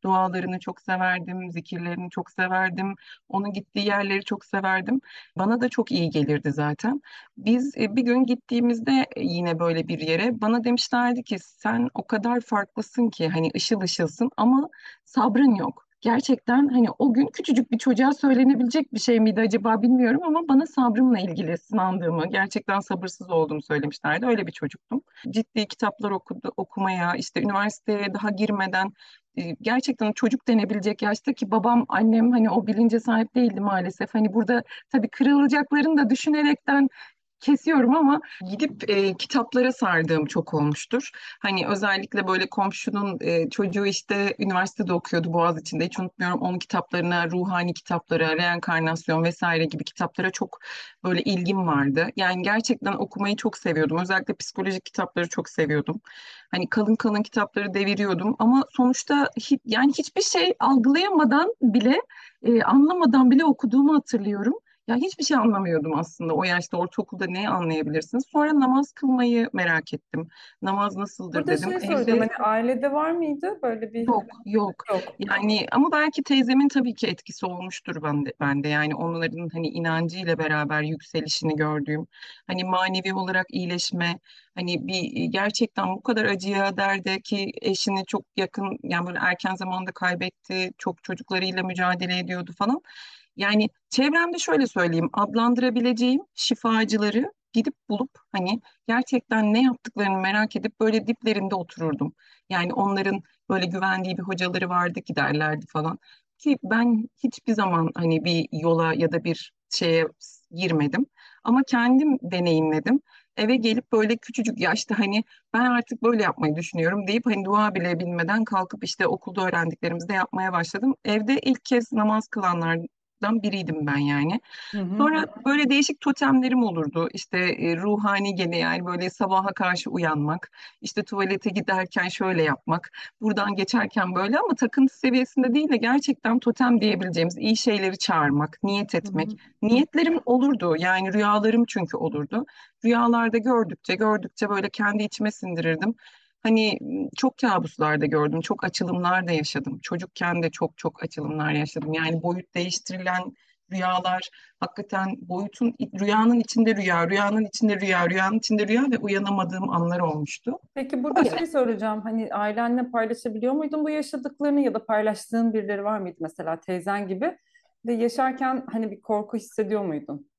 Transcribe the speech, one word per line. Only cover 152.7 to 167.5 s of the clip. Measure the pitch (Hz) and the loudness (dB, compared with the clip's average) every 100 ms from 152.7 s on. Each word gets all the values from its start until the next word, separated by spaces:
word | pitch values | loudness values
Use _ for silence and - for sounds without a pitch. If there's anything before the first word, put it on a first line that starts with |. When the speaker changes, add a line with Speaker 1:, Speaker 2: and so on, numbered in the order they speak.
| 175 - 185 185 180 185 - _ _ _ | -6 -8 -8 -4 -4 -6 -14 _ _ _
Speaker 1:
rüyalar, | 190 180 180 185 185 185 _ - _ | -4 -2 0 0 -2 -4 _ -20 _
hakikaten | 180 - 196 196 190 - | -10 -8 -6 -4 -2 -6
boyutun, | - 180 202 - 233 - - 196 | -8 -6 -6 -2 -2 -2 -8 -4
rüyanın | 202 214 226 240 | 2 4 6 4
içinde | 226 233 220 214 | 2 2 4 4
rüya, | 185 170 170 | 2 0 2
rüyanın | 196 202 214 | 2 2 0
içinde | 214 - 226 196 | -2 0 0 2
rüya, | 190 180 175 | 0 2 2
rüyanın | 185 190 220 | 2 0 0
içinde | - 214 208 | 0 0 2
rüya | 226 277 | 2 2
ve | 247 | 0
uyanamadığım | 208 196 202 196 180 185 185 | 0 -2 0 0 -2 -2 -2
anlar | 170 170 175 | -2 0 0
olmuştu. | 170 151 147 - - 294 _ | -2 -2 -6 -8 -8 -8 _
Speaker 2:
Peki | - 269 254 | -10 -6 -4
burada | 254 392 | -2 2
Speaker 1:
Öyle. | 269 - | 2 2
Speaker 2:
şey | 330 | -2
soracağım, | 302 247 220 220 214 | 0 0 0 -2 -4
hani | 214 226 220 | -4 -4 -4
ailenle | - 208 214 233 247 247 | -4 -4 -2 0 0 -2
paylaşabiliyor | 240 220 233 247 220 240 | -2 -2 -4 -6 -4 -2
muydun | 277 311 311 | -2 -2 -2
bu | 302 | -2
yaşadıklarını | 302 294 294 262 - 285 285 | -4 -6 -8 -10 -4 0 2
ya | 269 | 2
da | 220 220 | -2 -2
paylaştığın | 214 214 214 - 226 233 | 0 0 -2 -4 -2 0
birileri | 220 202 202 | 0 -2 -4
var | 202 214 | -2 -4
mıydı | 185 - | -6 -8
mesela | 160 - 160 160 | -10 -8 -6 -6
teyzen | - 180 170 202 196 | -6 -6 -4 -6 -4
gibi? | 190 294 349 _ | -4 -4 -6 _